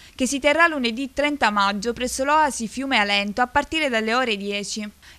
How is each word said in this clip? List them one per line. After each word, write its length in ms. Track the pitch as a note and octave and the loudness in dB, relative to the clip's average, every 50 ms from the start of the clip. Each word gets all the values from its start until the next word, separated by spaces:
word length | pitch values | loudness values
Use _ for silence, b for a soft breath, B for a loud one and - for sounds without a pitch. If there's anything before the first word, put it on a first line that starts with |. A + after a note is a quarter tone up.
| B B B | B B B
che 100 | - C4 | -4 -2
si 140 | - C#4+ C4+ | -2 -2 2
terrà 280 | D4+ C#4+ D4 D#4+ E4+ | 2 2 6 6 4
lunedì 440 | E4+ D#4 C#4 A#3+ A#3 A3 B3 C#4 B3+ | 4 4 0 -2 -2 -2 -4 -6 -6
trenta 380 | - C4+ C#4+ D4 D4 C#4 B3 G#3+ | -4 -2 -2 -2 0 2 0 2
maggio 420 | G#3 G3+ G3 G3+ G#3 G3+ G3 A#3+ | 2 2 2 2 0 -2 -4 -4
presso 320 | A3+ - B3 B3 - - C4 | -4 -4 -4 -4 -4 -2 0
l'Oasi 460 | C#4+ D4+ D#4 D#4 C#4 - - A3+ G3+ | 2 4 4 4 2 0 -4 -8 -8
Fiume 280 | - B3 C4+ C4+ C4 | -6 -6 -4 0 2
Alento 440 | A3 G3+ G3+ G3+ G3+ G3+ G#3 G3 B3 | 2 2 2 2 0 0 -2 0 -2
a 60 | B3 | -2
partire 420 | B3 - C#4+ B3 - D#4 D#4+ D4+ C4+ | 0 0 -2 -2 0 -2 -2 0 0
dalle 260 | A#3 A3 A3 A3 A#3 | 0 0 0 0 0
ore 220 | B3+ B3+ A#3 G#3+ | 0 0 0 -2
dieci. 520 | G3 G3+ G3+ G3+ G3+ G3+ - - A3 G#3 G#3 - B B B B | -4 -4 -4 -4 -6 -6 -6 -8 -8 -8 -10 -14 B B B B